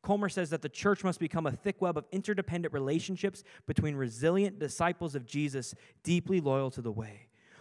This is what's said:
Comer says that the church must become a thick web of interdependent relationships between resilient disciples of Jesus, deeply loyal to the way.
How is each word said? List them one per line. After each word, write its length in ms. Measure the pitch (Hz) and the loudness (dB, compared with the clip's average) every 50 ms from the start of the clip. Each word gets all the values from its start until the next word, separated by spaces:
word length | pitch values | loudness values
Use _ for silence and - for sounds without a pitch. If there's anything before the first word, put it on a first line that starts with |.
| - | 2
Comer 260 | - 202 208 208 185 | 2 2 2 2 0
says 220 | - 190 180 143 | 0 -2 -2 -2
that 100 | 165 151 | -2 -4
the 80 | - 147 | -4 -8
church 340 | - - - 202 202 - - | -8 0 2 2 2 4 2
must 160 | 185 170 - | -2 0 0
become 280 | 170 156 - 170 156 | -4 -2 -2 0 0
a 40 | 147 | 0
thick 300 | 120 - - 202 190 - | -2 -2 -4 -4 -2 0
web 160 | 190 175 165 | 0 0 0
of 80 | 151 147 _ | -2 -4 _
interdependent 600 | - 190 190 208 208 185 185 - 165 175 170 156 - | -6 -4 -2 0 -2 -2 -2 -2 -4 -2 -2 -2 -2
relationships 720 | 143 135 135 151 165 - - 190 170 - 196 190 - - - - - _ | -2 0 2 0 0 0 -2 -4 -2 -2 -2 -4 -6 -20 -20 -20 -12 _
between 300 | - - - 156 151 147 | 0 0 2 2 2 0
resilient 640 | 139 135 120 113 113 135 160 175 196 202 196 196 - | -2 -2 -4 -2 2 2 4 6 6 2 2 0 -4
disciples 560 | 151 135 - - 170 175 175 - 175 160 139 | -6 -6 0 2 2 2 2 0 -4 -4 -4
of 100 | 139 120 | -6 -6
Jesus, 480 | - - 147 147 143 131 135 123 - - - - - _ _ _ | -4 -2 -2 0 0 -2 -4 -6 -6 -12 -14 -20 -20 _ _ _
deeply 360 | 156 175 175 170 180 190 180 | 2 2 2 4 2 2 2
loyal 300 | 151 143 135 135 135 131 | 4 4 2 2 2 -2
to 100 | - 131 | -4 -4
the 100 | 117 117 | -6 -4
way. 360 | 104 110 110 107 104 104 - _ _ _ _ _ - - | -4 -4 -8 -8 -14 -18 -20 _ _ _ _ _ -20 -20